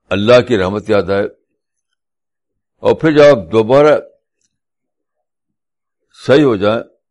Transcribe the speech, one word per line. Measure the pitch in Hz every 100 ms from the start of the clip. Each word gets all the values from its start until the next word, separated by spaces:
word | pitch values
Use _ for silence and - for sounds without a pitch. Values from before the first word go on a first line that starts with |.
| -
اللہ | 98 104 123 123
کی | 107
رحمت | 92 104 101
یاد | 101 90
آئے، | 98 104 - _ _ _ _ _ _ _ _ _ _ _ _ _ _
اور | 107
پھر | 110 160
جب | 147 147 127
آپ | 80
دوبارہ | 110 110 139 151 120 - _ _ _ _ _ _ _ _ _ _ _ _ _ _ _ _ _ _ _ _ _ -
صحیح | 139
ہو | 139 104
جائیں، | 101 113 - _ _